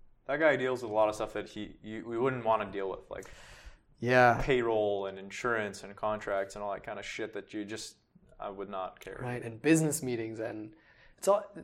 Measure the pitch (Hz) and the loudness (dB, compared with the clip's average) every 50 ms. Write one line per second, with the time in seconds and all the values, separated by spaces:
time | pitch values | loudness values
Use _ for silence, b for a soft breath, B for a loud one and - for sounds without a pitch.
0 | - - - _ _ - 139 147 160 156 135 127 127 127 127 120 123 110 104 110 | -20 -20 -20 _ _ -4 0 4 6 6 6 6 2 0 0 0 -2 0 4 4
1 | 107 107 104 - 110 104 - 107 95 - - 107 104 82 - - - 107 110 113 | 4 4 4 0 -4 -4 -4 -6 -6 -6 -8 -10 -10 -10 -12 -14 -14 -12 -10 -10
2 | - 117 117 117 123 135 127 123 113 110 110 107 104 98 95 98 98 95 90 - | -8 -6 -2 0 0 0 0 0 2 4 4 4 2 -2 -4 -4 -4 -4 -4 -6
3 | - - - - - B B B B B B B B B B B B _ - _ | -8 -12 -12 -12 -12 B B B B B B B B B B B B _ -12 _
4 | 117 120 127 127 123 123 117 117 - 147 135 123 117 117 113 107 107 104 101 98 | 0 4 8 8 8 8 8 6 4 2 2 4 4 2 2 2 2 2 2 0
5 | 98 95 92 95 95 98 - - - 123 117 110 107 104 95 - - 98 101 - | -2 -4 -6 -8 -10 -10 -10 -4 -2 0 0 0 0 -2 -6 -8 -12 -14 -10 -4
6 | - 107 107 104 - 107 101 98 98 98 - 104 104 101 98 - - 117 107 104 | -2 -2 -2 -2 -2 -2 -2 -2 -2 -4 -6 -8 -6 -6 -6 -6 -6 -8 -10 -8
7 | 101 - - - 113 101 - 104 98 - - 107 104 98 110 107 - - - _ | -8 -10 -6 -6 -6 -6 -6 -8 -10 -8 -8 -8 -6 -6 -8 -8 -10 -12 -14 _
8 | _ _ _ _ _ - - - 104 104 98 98 98 98 101 95 92 92 - - | _ _ _ _ _ -20 -14 -10 -10 -8 -8 -8 -8 -8 -6 -6 -6 -6 -8 -12
9 | - 95 95 - 127 123 123 120 120 117 113 113 - 147 165 160 160 151 139 - | -14 -12 -10 -8 -6 -6 -6 -6 -6 -8 -10 0 4 6 6 6 6 2 0 -2
10 | 131 127 123 113 113 110 110 113 113 113 110 107 107 110 b b b b b b | -2 -2 -2 -2 -4 -6 -6 -6 -6 -6 -6 -8 -10 -12 b b b b b b
11 | b b b b - 190 202 208 202 - - 165 | b b b b 2 4 4 4 2 -4 -12 -16